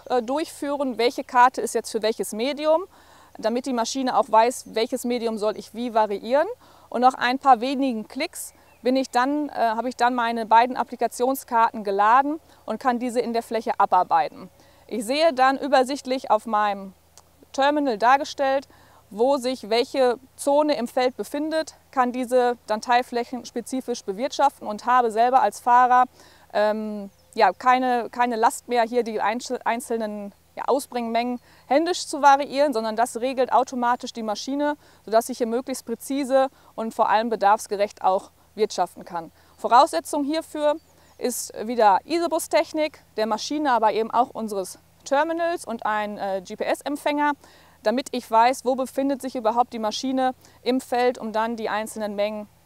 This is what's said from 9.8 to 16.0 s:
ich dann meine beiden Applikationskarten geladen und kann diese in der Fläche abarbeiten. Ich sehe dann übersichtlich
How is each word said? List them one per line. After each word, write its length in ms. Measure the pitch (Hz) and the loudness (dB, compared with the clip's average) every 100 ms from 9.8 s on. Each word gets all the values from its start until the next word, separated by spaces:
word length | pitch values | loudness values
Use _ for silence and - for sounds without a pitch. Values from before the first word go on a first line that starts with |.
| 247 | -4
ich 60 | - | 0
dann 200 | 240 247 | 0 2
meine 300 | 233 226 214 | -2 -2 4
beiden 300 | 226 240 247 | 6 6 0
Applikationskarten 1080 | 233 240 233 - 247 269 - 233 226 220 | -6 -2 -4 0 -2 -2 -2 2 2 0
geladen 560 | 202 196 214 247 277 320 _ - - | -4 2 6 6 4 -4 _ -18 -10
und 140 | 220 | -2
kann 180 | 262 240 | -2 0
diese 220 | 247 233 | -2 -2
in 140 | 233 | -2
der 100 | 226 | -4
Fläche 300 | - 226 226 - | -2 -4 -4 0
abarbeiten. 720 | 202 185 175 165 147 - 185 _ - _ - | 4 4 4 2 0 -6 -20 _ -20 _ -8
Ich 180 | 214 214 | -6 -2
sehe 280 | 285 330 | 2 2
dann 240 | 262 262 277 | 4 2 2
übersichtlich 720 | 277 262 262 277 | 2 2 2 -2